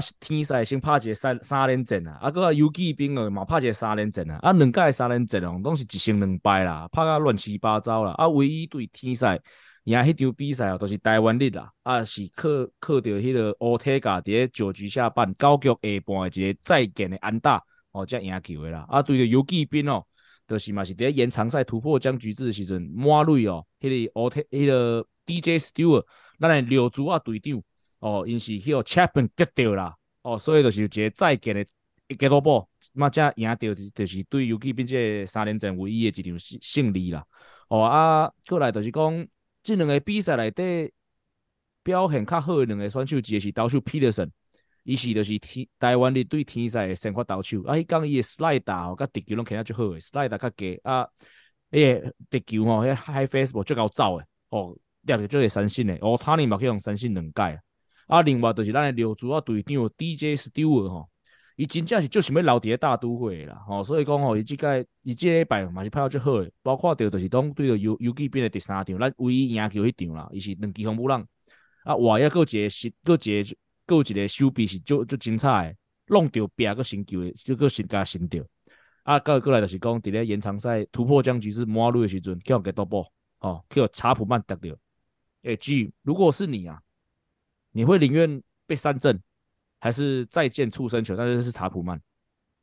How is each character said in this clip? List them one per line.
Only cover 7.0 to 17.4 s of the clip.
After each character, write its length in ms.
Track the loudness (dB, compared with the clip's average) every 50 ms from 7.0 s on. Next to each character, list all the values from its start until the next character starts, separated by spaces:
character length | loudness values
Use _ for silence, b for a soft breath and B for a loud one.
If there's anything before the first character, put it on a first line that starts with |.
| 2
甲 160 | 2 2 2
乱 160 | 2 2 2
七 220 | 0 -2 -6 -6
八 220 | -2 0 0 0 0
糟 240 | 0 0 0 0 0
啦， 100 | -2 0
啊， 140 | 2 2 4
唯 180 | 4 4 2
一 180 | 2 0 -4 -8
对 220 | -8 -8 -10 -10
天 260 | -10 -12 -10 -6 -6 -2
赛 260 | 0 0 0 0 0 -4 b b b b b b b b
赢 140 | 0 2 4
迄 140 | 4 4 2
场 180 | 2 0 -2 -2
比 180 | -2 -6 -6
赛 200 | -4 -2 -2 -2
哦， 60 | -2 -2
就 80 | -4
是 100 | -4 -4
台 220 | -2 0 2 4 4
湾 180 | 4 4 4
日 120 | 2 0 0
啦， 200 | -2 -6 -10 -14 -16 _ -4
啊， 200 | -2 -2 -2 -2
是 240 | -4 -8 -10 -10 -12 _
靠， 140 | -6 -2 -2 -2 -2 -4 -6 _ -10
靠 200 | -4 0 0 0
着 220 | 0 0 -2 -2
迄 100 | 0 0
个 240 | 0 2 0 0 -2 -2
乌 180 | 0 0 0
体 220 | 0 0 0 0 0
加 200 | 0 0 0 0
伫 60 | 0
咧 220 | 0 2 2 2
九 260 | 0 -2 -2 -4 -4 -4
局 160 | -6 -8 -6
下 200 | -2 0 0 0
半， 240 | 2 2 0 0 0
九 200 | 4 4 6 6
局 120 | 6 4 2
下 60 | 2 2 0 -4 -2 -2 -2
半 240 | -4 -2 -2 -2 -4
的 120 | -2 -2
一 120 | -2 -2 -4
个 60 | -2 0
再 220 | 2 2 4 2
见 220 | 0 -2 -4 -6 -6
的 60 | -6
安 220 | -6 -6 -4 -4
打 240 | 0